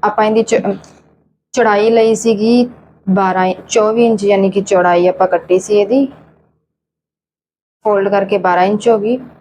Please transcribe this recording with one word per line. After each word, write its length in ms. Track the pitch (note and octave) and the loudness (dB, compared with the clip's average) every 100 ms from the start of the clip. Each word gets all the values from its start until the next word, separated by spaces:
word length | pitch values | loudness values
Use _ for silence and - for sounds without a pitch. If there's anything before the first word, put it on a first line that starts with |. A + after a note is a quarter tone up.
ਆਪਾਂ 200 | G#3 G#3 | -4 0
ਇਹਦੀ 180 | G#3+ A3 | 0 0
ਚ-, 340 | A3 G#3+ F#3+ F#3+ - - _ _ _ _ _ | 0 -2 -2 -8 -12 -20 _ _ _ _ _
ਚੌੜਾਈ 380 | - A3+ G#3 A3 | -2 0 2 2
ਲਈ 240 | A3+ A3 | 2 2
ਸੀਗੀ 540 | A3 A3+ G#3 G#3+ A#3+ B3 - - _ - | 0 0 0 2 2 0 -6 -20 _ -4
ਬਾਰਾਂ, 440 | F#3+ F#3+ F#3 F#3 F#3 - | 0 0 0 -2 -4 -4
ਚੌਵੀ 380 | A#3 G#3+ A3 A#3 | -2 0 2 0
ਇੰਚ, 180 | A3 | 0
ਯਾਨੀ 260 | G3+ G3+ G3 | 0 0 0
ਕਿ 100 | G3 | -2
ਚੌੜਾਈ 460 | G3 F#3+ F3+ F3 F3+ | 0 0 2 2 0
ਆਪਾਂ 200 | F3+ F#3 | 0 0
ਕੱਟੀ 300 | E3+ - F#3 | -2 0 -2
ਸੀ 220 | F#3+ G#3 | 0 -2
ਇਹਦੀ, 280 | G3+ B3+ C4+ - - _ _ _ _ _ _ _ _ _ _ _ _ _ _ _ | 0 0 -2 -6 -20 _ _ _ _ _ _ _ _ _ _ _ _ _ _ _
ਫੋਲਡ 240 | G#3+ G#3 G3 | -2 0 0
ਕਰਕੇ 300 | G3+ G3 G#3 | -2 0 -2
ਬਾਰਾਂ 260 | F3+ F3 | 0 0
ਇੰਚ 240 | F#3 G#3 A#3 | 0 0 0
ਹੋ 100 | A3 | 0
ਗਈ। 180 | G#3 B3+ - - | 0 -6 -8 -20